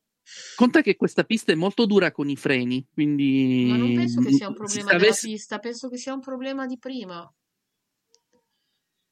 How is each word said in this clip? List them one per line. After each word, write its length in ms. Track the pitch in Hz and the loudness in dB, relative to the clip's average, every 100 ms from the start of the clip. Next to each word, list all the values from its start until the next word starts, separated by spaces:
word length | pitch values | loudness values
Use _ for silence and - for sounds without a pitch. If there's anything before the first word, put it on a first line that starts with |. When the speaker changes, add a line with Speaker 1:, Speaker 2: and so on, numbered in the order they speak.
| _ _ - - - - | _ _ -20 -20 -18 2
Speaker 1:
Conta 260 | 247 320 | 4 4
che 140 | 214 185 | 2 0
questa 280 | 190 - | 0 0
pista 280 | - 220 - | 0 0 0
è 40 | 160 | 0
molto 300 | 190 220 220 | 0 2 4
dura 260 | 202 170 | 4 2
con 160 | - 143 | 0 -4
i 80 | 135 | -2
freni, 520 | 151 131 123 127 131 | 0 0 0 -4 -4
quindi 760 | - 147 143 139 135 131 127 123 | -2 0 2 2 2 2 2 2
Speaker 2:
Ma 80 | 123 | 2
non 160 | 120 | 2
penso 260 | 120 120 120 | 2 0 0
che 100 | 131 | 2
sia 140 | - 202 | 2 2
un 60 | 214 | -8
Speaker 1:
se 20 | |
Speaker 2:
problema 320 | 208 208 202 | -8 -4 0
Speaker 1:
avesse 340 | 175 208 214 220 | 4 4 2 -4
Speaker 2:
della 80 | 214 | -10
pista, 240 | - 311 | -8 -8
penso 300 | 277 233 262 | -8 -10 -10
che 80 | 247 | -10
sia 160 | 269 | -8
un 80 | 269 | -10
problema 440 | 262 254 262 269 262 | -10 -10 -8 -6 -8
di 140 | 254 | -10
prima. 520 | 262 262 185 175 170 _ _ _ _ _ _ _ _ 480 _ 480 _ _ _ _ _ _ _ | -10 -10 -12 -14 -18 _ _ _ _ _ _ _ _ _ _ _ _ _ _ _ _ _ _